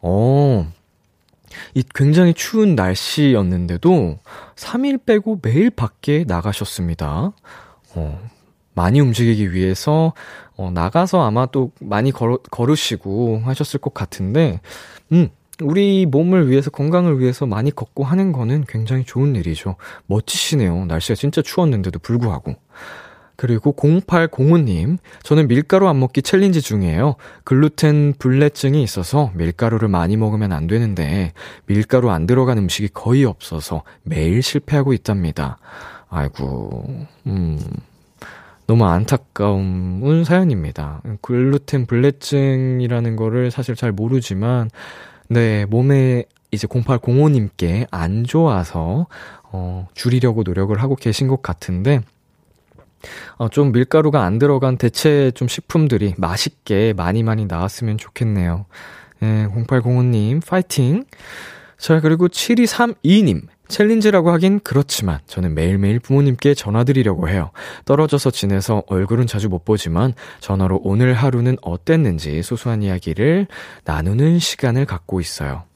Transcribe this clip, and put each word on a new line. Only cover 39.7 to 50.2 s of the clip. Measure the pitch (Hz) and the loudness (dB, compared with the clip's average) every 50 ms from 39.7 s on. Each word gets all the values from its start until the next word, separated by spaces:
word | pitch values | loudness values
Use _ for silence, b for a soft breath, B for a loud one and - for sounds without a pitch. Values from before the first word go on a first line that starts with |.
| 92 90 92 90 90 95 123 143 156 165 170 | -4 -4 -4 -4 -6 -4 0 0 2 2 2
사연입니다. | - 175 180 190 170 123 95 78 71 - - 76 73 76 76 - 117 107 101 | 2 2 2 2 2 0 0 -2 -6 -6 -8 -8 -8 -10 -10 -10 -10 -10 -10
글루텐 | - - 123 123 127 135 139 139 139 - - 135 123 | -6 -2 0 0 2 2 0 0 -2 -2 -4 -4 -2
불내증이라는 | - 120 117 127 143 139 _ - - 143 139 139 135 135 131 131 131 127 127 123 117 123 117 117 117 113 | 0 0 2 2 2 0 _ -6 -2 0 0 2 2 0 0 0 -2 -2 -2 -2 -2 -2 -2 -2 -2 -2
거를 | 110 113 110 113 123 123 123 | -2 -2 -2 0 0 -2 -2
사실 | 117 - 120 - 117 | -2 -4 -6 -6 -4
잘 | - - 120 | -4 -2 -4
모르지만, | 101 95 107 117 131 131 117 - 98 92 104 117 127 123 113 110 B B B B B B B B B B B B | -2 -2 -2 0 0 0 -2 -2 -4 -2 0 0 0 0 -2 -4 B B B B B B B B B B B B
네, | 117 120 117 110 107 104 104 | 2 2 2 2 2 0 0
몸에 | 101 107 117 127 139 139 135 131 131 127 120 117 _ _ _ _ _ | 0 0 2 2 4 4 4 4 2 2 0 -4 _ _ _ _ _
이제 | - 104 - | -6 -4 -4
공팔공오님께 | 104 - 123 117 - 131 117 - - 120 135 147 156 147 127 107 98 _ - 92 85 85 104 127 - | -2 -2 -2 0 0 -2 -2 0 2 2 4 4 4 4 2 0 -2 _ -4 -2 0 0 0 -2 -4
안 | - 90 82 85 98 110 117 | -4 -4 -2 -2 -2 -2 -2
좋아서, | 123 - 160 165 156 117 95 87 - - 85 80 82 98 139 175 - B B B B B B B _ | 0 2 2 2 4 2 0 -2 -4 -4 -4 -4 -2 -2 -2 -4 -4 B B B B B B B _
어, | - 92 92 90 90 92 92 - _ | -10 -8 -8 -6 -8 -8 -10 -12 _
줄이려고 | - - 123 120 127 | -4 -2 0 2 2